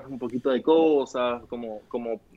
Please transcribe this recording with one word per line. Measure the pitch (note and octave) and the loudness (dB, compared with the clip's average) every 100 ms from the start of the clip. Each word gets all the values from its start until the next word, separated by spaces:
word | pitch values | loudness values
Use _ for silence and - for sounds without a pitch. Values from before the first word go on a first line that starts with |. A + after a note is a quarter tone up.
| C3 | -2
un | C3+ | -8
poquito | B2 B2 C3+ | -6 -2 0
de | B2+ | 0
cosas, | A2 D#3+ D#3+ D3+ C3 C3 B2 A#2+ A2+ | 4 4 6 4 2 -2 -2 -2 -8
como, | A#2+ A#2 G#2+ - | -10 -10 -12 -8
como | B2 A#2 A2+ - | -8 -4 -6 -8